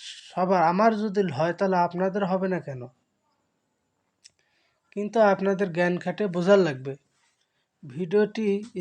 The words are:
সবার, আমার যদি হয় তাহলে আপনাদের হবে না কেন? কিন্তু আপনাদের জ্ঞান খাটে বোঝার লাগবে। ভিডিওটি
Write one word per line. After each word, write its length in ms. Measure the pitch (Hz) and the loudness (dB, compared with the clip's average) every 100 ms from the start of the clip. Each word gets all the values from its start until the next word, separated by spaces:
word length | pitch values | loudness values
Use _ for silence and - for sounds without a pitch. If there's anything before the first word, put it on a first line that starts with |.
| - - | -20 -20
সবার, 400 | - - 180 190 | -10 -2 2 4
আমার 280 | 165 180 226 214 | 4 4 2 2
যদি 240 | 214 190 185 | -2 -2 -2
হয় 220 | 127 165 | 0 -2
তাহলে 220 | 170 196 180 | 0 0 2
আপনাদের 460 | 175 175 190 190 | 0 0 -4 -2
হবে 240 | 185 185 190 | -2 -2 -2
না 100 | 180 | -4
কেন? 220 | 147 131 123 _ _ _ _ _ _ _ _ _ _ _ _ _ - _ _ _ _ _ _ | -6 -12 -14 _ _ _ _ _ _ _ _ _ _ _ _ _ -20 _ _ _ _ _ _
কিন্তু 280 | 202 208 226 | -8 -2 4
আপনাদের 480 | 208 190 196 190 196 | 4 4 0 -2 -2
জ্ঞান 220 | 165 175 180 | 0 0 0
খাটে 260 | 180 175 208 | -4 -4 -4
বোঝার 320 | 175 175 202 | 0 4 4
লাগবে। 340 | 170 131 135 135 _ _ _ _ _ _ _ _ | 4 -2 -10 -14 _ _ _ _ _ _ _ _
ভিডিওটি 640 | 147 127 180 208 208 214 208 202 220 185 | -14 -10 -2 0 0 -2 -2 -2 -4 -10